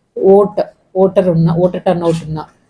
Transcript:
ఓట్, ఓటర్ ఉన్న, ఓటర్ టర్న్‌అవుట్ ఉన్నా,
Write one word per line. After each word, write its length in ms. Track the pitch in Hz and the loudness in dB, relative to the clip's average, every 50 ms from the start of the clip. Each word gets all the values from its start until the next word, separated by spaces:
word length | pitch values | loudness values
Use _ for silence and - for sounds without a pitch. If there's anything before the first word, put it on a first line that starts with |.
| _ _ _ - - | _ _ _ -2 2
ఓట్, 380 | 190 196 202 208 196 - - - - - _ _ _ _ | 4 4 4 4 0 -2 -6 -8 -8 -8 _ _ _ _
ఓటర్ 340 | 185 190 190 190 202 190 180 | 0 0 2 2 0 0 2
ఉన్న, 220 | 170 165 165 170 | 0 2 2 0
ఓటర్ 300 | 170 170 180 180 180 180 | 2 0 0 0 -2 -2
టర్న్‌అవుట్ 460 | - 196 175 170 170 170 165 165 156 151 | -2 -2 -2 -2 -2 -2 -4 -4 -6 -8
ఉన్నా, 180 | 156 156 151 - _ _ _ _ | -10 -10 -10 -14 _ _ _ _